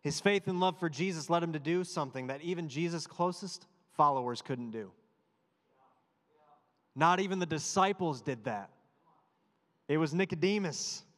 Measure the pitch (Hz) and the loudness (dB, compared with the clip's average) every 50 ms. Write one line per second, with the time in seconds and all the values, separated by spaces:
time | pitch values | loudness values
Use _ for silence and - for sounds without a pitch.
0 | _ 147 151 - - 202 202 196 185 196 185 180 185 185 170 - 175 165 147 123 | _ -4 -4 2 2 4 4 4 2 0 0 2 2 2 2 0 -4 -4 -2 -2
1 | 175 190 180 160 143 - 170 170 170 170 156 156 135 151 170 180 185 175 - 160 | -2 -2 -2 -4 -2 2 2 2 2 0 -4 -4 -2 0 0 0 0 -2 -2 -4
2 | 147 135 117 131 127 127 135 143 156 175 185 175 170 156 123 143 170 170 170 165 | -4 -2 -4 -6 -6 -4 -6 -6 -4 -4 -4 -4 -4 -6 -2 -2 -2 -2 -2 -4
3 | 151 - - - 175 180 175 - 208 185 - - - _ _ _ _ _ _ - | -6 -8 -4 0 0 0 0 -2 -8 -10 -12 -12 -16 _ _ _ _ _ _ 4
4 | 151 147 139 131 123 123 120 113 - - 135 123 120 117 110 113 107 95 87 _ | 6 6 6 4 0 -2 -4 -6 -4 -6 -6 -4 -4 -8 -8 -8 -10 -10 -14 _
5 | _ _ _ _ _ _ _ _ _ _ _ _ _ _ _ _ _ _ _ _ | _ _ _ _ _ _ _ _ _ _ _ _ _ _ _ _ _ _ _ _
6 | _ _ _ _ _ _ _ _ _ _ - _ _ _ _ _ _ _ _ 131 | _ _ _ _ _ _ _ _ _ _ -20 _ _ _ _ _ _ _ _ 4
7 | 151 170 180 180 196 190 190 185 180 160 160 151 - - - 196 190 196 202 196 | 6 6 6 4 2 0 0 -2 -2 -2 -2 -4 -4 -2 2 2 4 4 2 0
8 | 190 165 147 123 104 147 135 117 104 127 110 101 98 - _ _ _ _ _ _ | -2 -2 -2 -4 -4 -6 -6 -4 -4 -6 -6 -6 -8 -12 _ _ _ _ _ _
9 | _ _ _ _ _ _ _ _ _ _ _ _ _ _ _ _ _ - 143 156 | _ _ _ _ _ _ _ _ _ _ _ _ _ _ _ _ _ -2 0 2
10 | 160 147 143 175 190 - 185 160 151 190 202 214 196 170 139 - - - - - | 2 2 2 0 0 0 0 0 2 2 2 2 0 -2 -4 -4 -6 -6 -8 -10
11 | - _ _ | -14 _ _